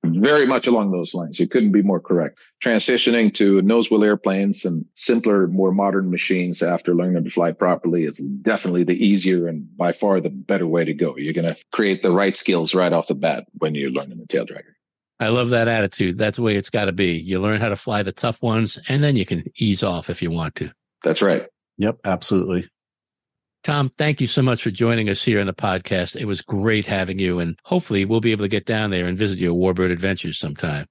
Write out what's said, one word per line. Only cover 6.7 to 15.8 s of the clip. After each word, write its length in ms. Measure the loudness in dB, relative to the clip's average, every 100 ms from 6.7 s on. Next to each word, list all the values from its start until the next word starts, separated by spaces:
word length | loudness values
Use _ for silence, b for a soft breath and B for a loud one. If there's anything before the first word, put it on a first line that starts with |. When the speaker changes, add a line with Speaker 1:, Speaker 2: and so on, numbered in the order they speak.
| -2 0 0
Speaker 1:
learning 260 | 2 0 -2
to 40 |
fly 220 | 0 -2
properly 540 | 0 0 0 0 0 -2
is 120 | -4
definitely 680 | -10 -4 -2 -2 0 0 0
the 200 | 2 2
easier 420 | 2 2 0 0
and 200 | -6 -12 -4
by 160 | -2
far 300 | 0 0 0
the 80 | -2
better 360 | -8 -4 -2 0
way 200 | 0 -2
to 80 |
go. 240 | -2 -4 -4
You're 160 | -6
gonna 240 | -4 -4 -6 -10
create 280 | -2 0 0
the 120 | 2
right 220 | 2 2 0
skills 380 | 0 0 0
right 200 | 0 2
off 140 | 0 -2
the 60 |
bat 320 | -2 -2 -4 -8 -6
when 180 | -4 -4
you're 160 | -4
learning 280 | -6 -8 -14
the 60 | -6
tail 200 | -4 -4
dragger. 260 | -10 -18 _ _ _ _ _
Speaker 2:
I 80 | 0
love 220 | 0 2
that 180 | 2 2
attitude. 500 | 2